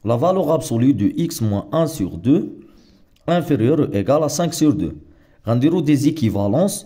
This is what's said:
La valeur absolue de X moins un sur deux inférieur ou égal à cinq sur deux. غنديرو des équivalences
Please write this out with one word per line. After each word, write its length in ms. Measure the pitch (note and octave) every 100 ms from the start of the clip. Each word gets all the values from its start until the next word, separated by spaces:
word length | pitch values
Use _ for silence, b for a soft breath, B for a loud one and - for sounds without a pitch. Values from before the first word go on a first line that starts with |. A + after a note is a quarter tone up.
| -
La 100 | A#2
valeur 340 | E3 F#3+ D3+
absolue 420 | D#3+ - A#2 C3 A2+
de 160 | G2 -
X 240 | E3 -
moins 260 | A2 G2+ -
un 140 | B2+ C3
sur 320 | - F2+ E2+
deux 420 | G2+ E3 - - b b b b b b -
inférieur 520 | F3 - C#3 A#2 D#3
ou 140 | -
égal 300 | G2+ G2 C#3+
à 60 | D3+
cinq 240 | - E3+
sur 200 | - D3+
deux. 220 | G#2 D#2 - - b b b G#2
غنديرو 340 | A#2+ C#3+ F3+
des 260 | D3 C#3+ C#3+
équivalences 800 | - A2 G2 G2+ B2+ G3+ -